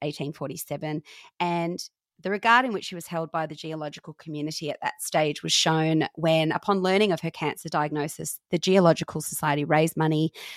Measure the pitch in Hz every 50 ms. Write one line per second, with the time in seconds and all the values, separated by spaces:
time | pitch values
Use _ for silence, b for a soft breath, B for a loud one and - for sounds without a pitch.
0 | - 151 147 - 147 143 151 - 143 131 135 170 - - 151 147 156 151 151 165
1 | B B B B B B B - 175 175 175 170 170 170 180 - - - _ _
2 | _ _ _ _ - 185 202 202 - 226 233 247 262 254 208 - - - 185 170
3 | - - 175 165 165 156 - 165 156 156 156 - - 160 156 156 151 147 143 -
4 | - 160 151 _ - 165 147 151 147 160 151 - 160 147 - - - - - -
5 | - - - 160 156 147 147 - - 160 - - - 170 160 160 156 160 160 156
6 | 143 - - - 160 165 160 160 156 160 - - - - 202 190 180 185 190 196
7 | 214 202 170 - - 165 - - 160 147 - - - 160 - 156 151 151 151 151
8 | 143 156 - - 156 - - - _ - - 156 - 185 185 196 180 165 143 -
9 | - - - 156 - - - - 156 156 143 147 147 - 151 156 160 165 - 160
10 | 160 156 156 151 160 156 B B B B B